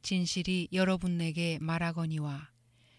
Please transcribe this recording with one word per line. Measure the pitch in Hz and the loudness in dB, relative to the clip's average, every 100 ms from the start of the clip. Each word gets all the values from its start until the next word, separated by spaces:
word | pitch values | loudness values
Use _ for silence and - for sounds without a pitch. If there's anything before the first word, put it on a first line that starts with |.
진실이 | - 185 175 - 175 185 170 | 0 0 0 -2 0 0 0
여러분에게 | 185 185 185 180 175 165 156 170 160 | 2 4 4 2 0 0 0 -2 0
말하거니와 | 160 165 170 165 165 156 147 143 151 _ _ _ _ | -2 0 0 0 -2 -2 -4 -6 -10 _ _ _ _